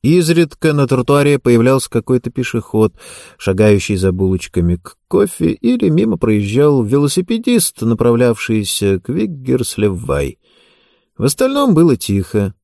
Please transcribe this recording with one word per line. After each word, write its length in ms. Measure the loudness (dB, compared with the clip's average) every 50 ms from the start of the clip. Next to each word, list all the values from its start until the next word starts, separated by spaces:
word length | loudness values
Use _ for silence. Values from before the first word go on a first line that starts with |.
Изредка 680 | 2 2 2 2 2 2 2 2 2 0 -2 _ -2 0
на 140 | 0 0 0
тротуаре 540 | 0 0 -2 2 2 2 2 4 2 0 0
появлялся 500 | _ 2 2 4 4 4 2 0 -2 -4
какой-то 400 | -6 -6 -2 0 -2 -2 -2 -4
пешеход, 640 | -6 -6 -6 -4 -6 -6 -6 -4 0 0 0 0 _ _ -20 -20 -20 -20 -20 -20 -20 _
шагающий 580 | -4 -4 0 2 4 4 4 2 0 -2 -4
за 160 | 0 0 -2
булочками 640 | 0 0 0 0 0 -2 -6 -6 -4 -2 0 0 0
к 200 | -2 _ -16 -20 _ _ _
кофе, 420 | 0 0 0 0 -2 -2 -2 -2
или 380 | -2 0 0 0 0 2 0 0
мимо 280 | 2 2 0 0 -2
проезжал 680 | -2 0 0 0 0 -2 -2 0 2 2 2 2 2 0
велосипедист, 1000 | 0 0 0 0 0 -2 -4 -2 -2 -4 -4 0 0 0 0 0 -2 -6 -4
направлявшийся 1160 | -2 -2 -2 0 2 2 2 2 2 0 0 -2 -4 -2 -2 -2 -2 -4 -4 -2 0 0 -2 -2
к 80 | _ -6
Виггерслеввай. 1300 | -4 -4 -4 -6 -6 -10 -4 -4 -2 -2 -2 -4 -4 -2 -2 -2 -2 -4 -6 -4 -4 -4 -4 -6 -8 _ _ _ _ _ _ _ _ _ _ _ _ _ _ _ _ -4
В 60 | -2
остальном 500 | -2 0 0 -2 -2 0 0 2 4 4
было 220 | 4 4 4 2
тихо. 580 | 0 -2 -2 -2 -2 -2 -2 -2 -2 -2 -2 -6 _